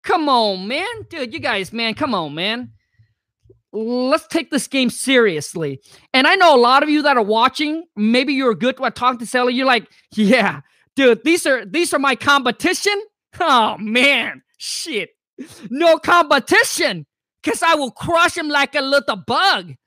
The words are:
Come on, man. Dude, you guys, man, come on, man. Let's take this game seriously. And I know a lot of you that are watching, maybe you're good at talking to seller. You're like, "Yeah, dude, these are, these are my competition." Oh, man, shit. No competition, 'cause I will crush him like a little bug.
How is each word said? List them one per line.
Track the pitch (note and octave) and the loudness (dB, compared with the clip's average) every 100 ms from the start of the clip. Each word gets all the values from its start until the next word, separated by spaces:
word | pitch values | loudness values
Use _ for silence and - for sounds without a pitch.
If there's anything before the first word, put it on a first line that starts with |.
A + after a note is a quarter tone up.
Come | - F4+ D4 | -2 -2 2
on, | B3+ G#3+ F#3 G3 | 2 0 -2 -6
man. | C#4 G4+ A4+ G#4 | -6 -6 -10 -14
Dude, | E4 B3 | -12 -10
you | D4 | -8
guys, | C4 G#3+ - | -6 -6 -6
man, | A3 A3+ | -6 -6
come | G#3+ D4 | -4 -4
on, | G3+ D3+ | -4 -4
man. | D3+ F#3+ A#3 A#3+ _ _ _ _ _ _ _ _ _ _ | -6 -6 -6 -10 _ _ _ _ _ _ _ _ _ _
Let's | G#3 A3+ B3 B3+ D4+ - | -8 -4 -2 0 -2 -2
take | E4 B3+ | -6 -2
this | C#4+ - | -4 -2
game | C4+ B3 | -2 -2
seriously. | - - C4 A3 D#3 - F3+ D3+ C3+ _ - _ | -4 0 4 4 0 -8 -8 -8 -8 _ -20 _
And | B3+ C#4+ | 2 4
I | |
know | F#4+ F4 | 6 6
a | C4+ | 6
lot | A#3+ C4+ | 6 4
of | D4+ | 4
you | D4+ | 2
that | C#4+ C4 | 2 2
are | |
watching, | G3+ A3 B3+ B3+ D4+ D#4+ F4 - | 2 2 2 0 -4 -4 -10 -2
maybe | G#3+ B3 C4 | 0 2 0
you're | C4+ C4 | 0 0
good | F3+ B3 B3+ | 0 -2 -2
at | B3+ | -6
talking | - B3 A#3+ | -2 -2 -2
to | A3 | -4
seller. | B3+ B3 | -2 0
You're | B3 C4+ | 0 0
like, | A#3+ - _ _ | 0 -2 _ _
"Yeah, | - G3+ B3+ G#3+ C3+ _ _ _ - | 0 4 4 2 -4 _ _ _ 2
dude, | C4 A#3 | 2 4
these | D4 E4+ D#4+ | 0 0 0
are, | B3+ | -2
these | G3 D4+ F4 | -2 -4 -2
are | D4+ | 0
my | C#4 B3+ | 0 0
competition." | C#4+ C#4+ B3 - E4 F#4 G4+ G4+ G#4+ _ _ - | 2 2 2 -2 -2 -2 -2 -4 -8 _ _ -4
Oh, | E4+ B3 G#3+ - | 2 2 2 -2
man, | G#3+ A#3 C#4 C4 A3+ C3+ _ _ | -2 0 2 0 -4 -12 _ _
shit. | - - E4 A3+ F3 _ _ - - - A#3 | -10 -10 -8 -8 -8 _ _ -20 -20 -18 -10
No | B3+ E4 D#4+ | 0 2 2
competition, | - F4 D4+ C#4+ - G4 A#4 - D#4 F3+ C#3+ _ _ _ | 4 2 4 0 4 2 2 -2 -4 -4 -12 _ _ _
'cause | - A#3 | -8 -2
I | E4 | 0
will | D#4 C4 | 0 -2
crush | - - E4+ F4 F4 | -6 -2 2 2 0
him | D4+ | -4
like | C#4+ C#4 | -2 -2
a | D4 | -2
little | C4+ C#4 - G#3 | 0 0 0 -8
bug. | - C#4+ F#4+ B3+ F3 C3 | -4 0 2 0 -6 -20